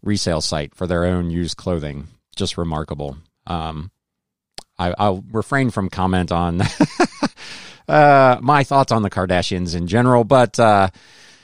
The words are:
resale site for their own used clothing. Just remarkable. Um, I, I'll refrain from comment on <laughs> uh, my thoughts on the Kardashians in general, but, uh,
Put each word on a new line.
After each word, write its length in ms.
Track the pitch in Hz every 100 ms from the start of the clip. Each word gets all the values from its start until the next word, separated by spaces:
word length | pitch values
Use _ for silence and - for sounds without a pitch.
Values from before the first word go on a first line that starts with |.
resale 380 | - 101 - 78
site 340 | - 80 76
for 120 | _ 90
their 180 | 87
own 260 | 87 90 87
used 280 | 85 82 -
clothing. 500 | - 87 73 69 76 _ _
Just 220 | - 95 -
remarkable. 640 | 85 78 78 71 71 69 _ _ -
Um, 440 | 87 80 76 85 _ _ _ _ _ _ - - -
I, 160 | 90 -
I'll 240 | 104 92 -
refrain 400 | 110 - 139 131
from 200 | 107 95
comment 420 | - 95 92 87
on 300 | 87 87 85 127 - - - 320 - -
<laughs> 600 | - - - - - -
uh, 500 | 151 147 139 131 123
my 240 | 123 147
thoughts 260 | 135 139 135
on 120 | 117
the 80 | 101
Kardashians 680 | - 92 90 87 92 90 87
in 100 | 87
general, 380 | 104 123 123
but, 340 | 110 135 120 -
uh, 300 | 113 104 95 - _ - - _